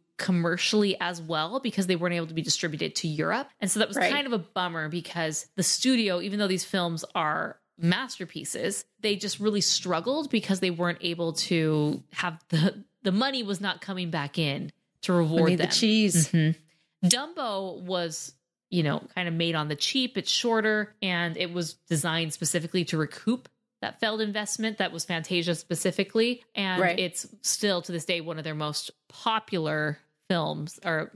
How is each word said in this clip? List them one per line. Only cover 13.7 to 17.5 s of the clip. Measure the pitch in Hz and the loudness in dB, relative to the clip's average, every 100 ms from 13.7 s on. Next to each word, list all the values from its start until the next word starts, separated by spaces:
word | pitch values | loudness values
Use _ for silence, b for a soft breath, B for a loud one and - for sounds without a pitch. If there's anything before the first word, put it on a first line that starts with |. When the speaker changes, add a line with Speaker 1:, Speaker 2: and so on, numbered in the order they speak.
| 175 | -4
Speaker 1:
coming | - 185 175 | -6 -6 -2
back | 160 143 - | -2 -4 0
in | 151 139 143 - _ _ | 0 0 -6 -12 _ _
to | - | 2
reward | 175 160 165 | 4 4 6
Speaker 2:
We | 165 | 6
need | 180 | 4
Speaker 1:
them. | - | 2
Speaker 2:
the | |
cheese. | - 220 220 208 165 156 | 4 4 6 6 6 4
Speaker 1:
Mm-hmm. | 165 156 165 _ _ _ _ 175 | 6 4 2 _ _ _ _ 2
Dumbo | 240 302 339 247 | 2 0 -4 -2